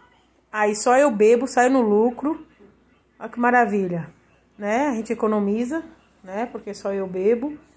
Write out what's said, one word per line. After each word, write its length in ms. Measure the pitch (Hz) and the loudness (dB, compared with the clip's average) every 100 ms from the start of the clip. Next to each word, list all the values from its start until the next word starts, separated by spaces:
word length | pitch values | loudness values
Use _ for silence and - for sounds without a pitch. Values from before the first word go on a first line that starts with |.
| _ _ _ _ _ | _ _ _ _ _
aí 240 | 214 208 214 | -2 0 2
só 200 | 262 247 | 4 4
eu 140 | 285 | 4
bebo, 380 | 208 214 240 262 | 4 4 4 2
saio 240 | - 247 | 2 2
no 80 | 269 | 4
lucro. 680 | 220 208 233 240 277 320 - _ - _ _ _ _ - | 2 2 2 0 -4 -6 -10 _ -20 _ _ _ _ -18
Olha 100 | 226 | -14
que 120 | 240 | -4
maravilha, 680 | 240 247 226 202 185 170 151 - _ _ _ - | 2 2 2 0 -2 -4 -8 -14 _ _ _ -10
né? 300 | 202 226 294 | -4 -2 -2
A 80 | |
gente 180 | 226 220 | -4 -6
economiza, 720 | 226 214 214 202 214 240 320 320 - _ _ | -4 -2 0 0 -2 -2 -6 -8 -16 _ _
né? 240 | 185 196 240 | -12 -8 -8
Porque 260 | 220 214 | -10 -12
só 200 | 196 202 | -10 -6
eu 160 | 196 190 | -4 -4
bebo. 500 | 185 196 233 277 294 _ | -2 0 0 -2 -10 _